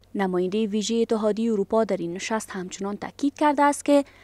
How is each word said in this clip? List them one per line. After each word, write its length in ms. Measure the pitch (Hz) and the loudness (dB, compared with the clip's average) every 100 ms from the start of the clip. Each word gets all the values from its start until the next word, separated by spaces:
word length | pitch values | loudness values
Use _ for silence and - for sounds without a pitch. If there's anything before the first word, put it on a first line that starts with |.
| _ 208 | _ -4
نمایندهٔ 500 | 190 180 180 208 220 | -2 0 0 0 0
ویژهٔ 360 | 214 202 226 | -2 0 0
اتحادیهٔ 520 | 226 226 214 208 233 | 0 2 0 0 0
اروپا 300 | 214 190 220 | 0 2 2
در 140 | 214 185 | 2 0
این 160 | 170 | -4
نشست 380 | 180 - 220 - | -6 -4 -4 -6
همچنان 460 | 190 180 - 196 202 | -8 -8 -8 -6 -6
تاکید 360 | 185 - 285 | -10 -4 -4
کرده 300 | - 302 285 | 2 2 4
است 220 | 285 285 - | 4 2 4
که 180 | 285 277 - | 4 2 -6